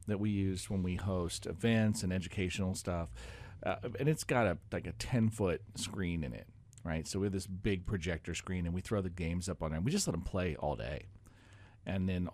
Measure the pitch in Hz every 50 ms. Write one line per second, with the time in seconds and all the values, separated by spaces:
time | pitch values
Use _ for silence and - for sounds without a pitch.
0 | - - 107 98 104 107 104 98 98 95 95 90 - - 101 95 90 90 90 85
1 | 90 101 95 90 87 82 - - - - 82 - - 117 113 110 110 107 104 -
2 | 98 90 90 92 82 85 - 107 92 90 - - 98 92 92 - - 95 87 85
3 | 85 80 - - - - - - - - - - - - 92 - - 123 110 -
4 | 139 151 156 - - - 135 123 113 95 82 - - - - 87 82 87 - -
5 | - - - 120 110 110 110 - 104 90 82 - - - - - - - - 101
6 | 92 87 85 82 76 64 55 50 - - - - - - - - - 85 80 80
7 | 78 - - 95 98 104 95 95 95 - 92 92 104 110 98 87 90 - 104 92
8 | 80 90 85 78 - - 82 - - - 92 90 85 85 87 90 - - 113 101
9 | 92 92 87 90 85 82 85 90 87 98 87 - 82 78 78 78 92 131 175 208
10 | - - 170 170 - - - 92 92 87 76 - - - - - 53 - 73 -
11 | - - - - - - - - - - - - - - - - - - 95 95
12 | 92 95 92 90 90 -